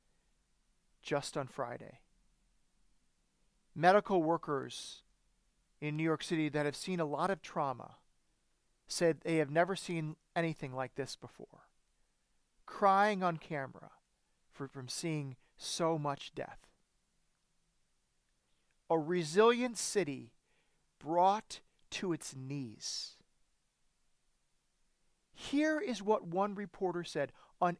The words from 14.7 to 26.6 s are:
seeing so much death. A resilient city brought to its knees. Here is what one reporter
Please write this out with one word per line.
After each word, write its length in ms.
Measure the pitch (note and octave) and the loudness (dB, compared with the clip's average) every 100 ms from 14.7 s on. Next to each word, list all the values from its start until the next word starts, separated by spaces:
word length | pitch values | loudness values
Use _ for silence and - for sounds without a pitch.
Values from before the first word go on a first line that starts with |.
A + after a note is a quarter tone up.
| C#3 B2+ | -10 -10
seeing 480 | - F3 D#3 C#3 C3 _ - | -6 -4 -4 -6 -10 _ -14
so 420 | - - E3 E3 | -8 -2 0 0
much 340 | C#3+ C#3 - - | -2 -6 -8 -10
death. 320 | - - - _ _ _ _ _ _ _ _ _ _ _ _ _ _ _ _ _ _ _ _ _ - | -10 -12 -20 _ _ _ _ _ _ _ _ _ _ _ _ _ _ _ _ _ _ _ _ _ 0
A 80 | E3 | 0
resilient 800 | D3+ F3+ D#3 F3 A3+ A#3+ B3 A3 | 2 0 0 6 6 6 0 -4
city 580 | - G#3 D#3+ C3 A#2+ _ _ _ _ _ _ _ | -2 0 0 -4 -10 _ _ _ _ _ _ _
brought 580 | C#3+ E3+ F#3 G#3 - - _ _ - | -2 4 6 4 -2 -16 _ _ -14
to 220 | - F#3+ | -6 -4
its 240 | E3 - C3 | -4 -6 -10
knees. 800 | C3 C#3+ B2 G#2 - - - - _ _ _ _ _ _ _ _ _ _ _ _ _ _ _ _ _ _ _ _ _ | -8 -8 -8 -10 -8 -8 -10 -14 _ _ _ _ _ _ _ _ _ _ _ _ _ _ _ _ _ _ _ _ _
Here 480 | - - C#4 D#4 D4+ | -14 -2 2 2 2
is 200 | - G#3 | -2 -4
what 280 | G3 G#3+ F3 | 0 0 0
one 260 | F3 G3+ | -2 -2
reporter 480 | G3 | -2